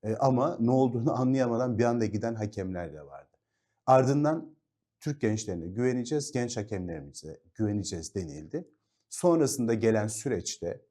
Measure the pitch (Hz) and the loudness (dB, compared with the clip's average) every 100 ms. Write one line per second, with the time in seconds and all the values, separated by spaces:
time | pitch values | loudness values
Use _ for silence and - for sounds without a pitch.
0 | 110 110 135 127 147 - 117 131 131 117 | -4 2 4 4 2 2 4 6 4 2
1 | 117 - 131 135 123 117 127 110 120 120 | 0 2 2 2 2 2 0 2 2 2
2 | 107 101 117 113 107 104 92 90 85 78 | 0 0 -4 -4 -6 -4 -6 -6 -8 -12
3 | 73 - - _ _ _ _ _ - 131 | -16 -20 -20 _ _ _ _ _ 6 6
4 | 131 143 151 160 - - _ _ _ _ | 6 4 2 0 -6 -20 _ _ _ _
5 | - 143 107 107 107 87 82 98 127 127 | -8 -2 0 -2 -4 -6 -6 -2 0 0
6 | 120 151 143 131 120 113 104 98 90 80 | -2 -4 -2 -4 -4 -4 -6 -6 -6 -8
7 | - - 76 - _ - 107 104 90 90 | -12 -16 -16 -18 _ -4 -2 -2 -4 -8
8 | 82 101 85 - 78 151 180 _ _ _ | -8 -8 -8 -10 -10 -10 -10 _ _ _
9 | _ - 180 170 139 - 117 113 113 110 | _ -2 2 4 2 0 0 2 4 2
10 | 107 - 139 104 113 - 85 - _ | 0 -4 -4 -4 -4 -6 -8 -8 _